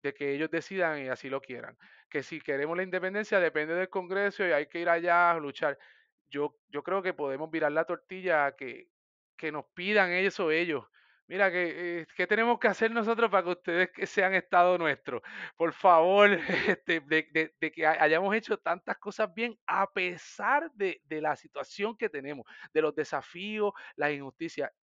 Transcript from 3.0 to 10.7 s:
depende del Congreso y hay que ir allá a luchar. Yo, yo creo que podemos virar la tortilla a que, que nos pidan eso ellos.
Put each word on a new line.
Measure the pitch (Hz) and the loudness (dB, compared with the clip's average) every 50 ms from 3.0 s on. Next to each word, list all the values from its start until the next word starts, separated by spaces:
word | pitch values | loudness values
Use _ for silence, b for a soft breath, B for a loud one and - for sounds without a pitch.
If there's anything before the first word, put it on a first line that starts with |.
| 175 185 196 208 214 - 214 190 | -4 -2 -4 -4 -2 0 2 2
depende | 175 160 - 156 151 156 165 | 2 2 0 -2 -2 0 -2
del | 180 190 185 | -2 -2 -2
Congreso | - 196 180 170 190 196 202 202 196 - 196 | -4 -6 -6 -2 -2 0 0 0 0 0 0
y | 175 | 2
hay | 156 143 151 | 2 2 0
que | _ - 170 | _ -6 -2
ir | 170 | 2
allá | 170 170 170 170 175 170 175 175 170 | 2 2 2 4 4 4 6 6 4
a | 170 165 | 4 0
luchar. | 147 143 131 - 160 147 139 b b b b b b b b _ _ _ | -2 -8 -6 -2 -2 -2 -4 b b b b b b b b _ _ _
Yo, | - 143 147 139 _ _ _ _ | -6 -4 -4 -4 _ _ _ _
yo | 107 147 - | -10 -8 -4
creo | 170 185 196 | -2 -4 -2
que | 180 185 170 | -2 -4 -4
podemos | - 151 139 135 135 156 165 | -4 -4 -4 -4 -6 -6 -6
virar | 156 160 156 147 | -2 0 0 2
la | 147 156 170 | 2 0 -2
tortilla | - 175 - _ _ 185 185 185 180 165 151 143 | -2 -6 -8 _ _ -14 -6 -2 2 2 4 2
a | 139 135 | 2 -2
que, | _ 139 123 123 117 - _ _ _ _ _ _ _ _ _ _ | _ -12 -12 -12 -14 -18 _ _ _ _ _ _ _ _ _ _
que | - - 156 | -10 -8 -8
nos | 151 151 - _ _ | -8 -8 -12 _ _
pidan | 175 175 196 214 208 190 180 | -8 -4 2 4 4 4 4
eso | 175 180 190 196 - - 190 156 | 2 0 0 0 0 0 0 2
ellos. | 156 165 175 170 | 2 2 0 0